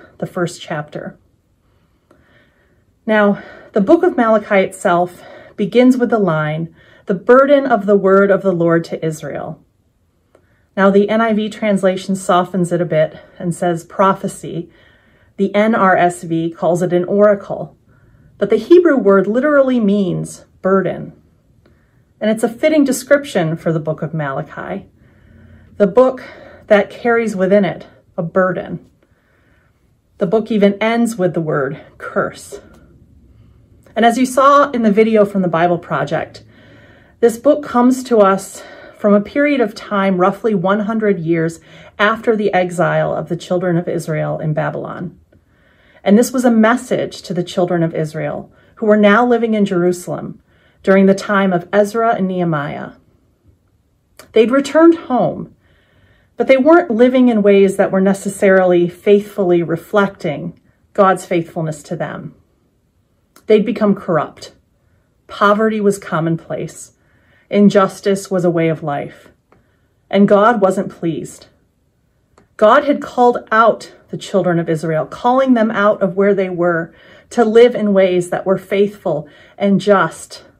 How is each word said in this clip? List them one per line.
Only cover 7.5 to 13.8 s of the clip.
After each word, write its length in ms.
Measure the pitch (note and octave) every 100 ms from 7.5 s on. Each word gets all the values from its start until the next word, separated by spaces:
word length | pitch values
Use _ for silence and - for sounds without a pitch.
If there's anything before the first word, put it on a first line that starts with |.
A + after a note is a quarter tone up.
| C#4+ C4+
of 200 | A#3 G3
the 100 | G3+
word 360 | F#3 G3 G3+
of 100 | F#3+
the 100 | F#3+
Lord 300 | F3 E3+ E3
to 200 | E3 -
Israel." 560 | D#3+ D#3 D3+ - - E3 _ _ _ _ _ _ _ _ _ _ _ -
Now, 140 | G3
the 180 | G3 G3+
N 120 | A3
I 120 | A3+
V 140 | G#3+ G#3+
translation 680 | - A3 G3 F#3+ F#3 - F#3+
softens 560 | - F3+ F3+ G3 E3+
it 80 | E3+
a 60 | E3+
bit 320 | D#3 D#3 - - -
and 160 | F3+
says 300 | E3 F3+ E3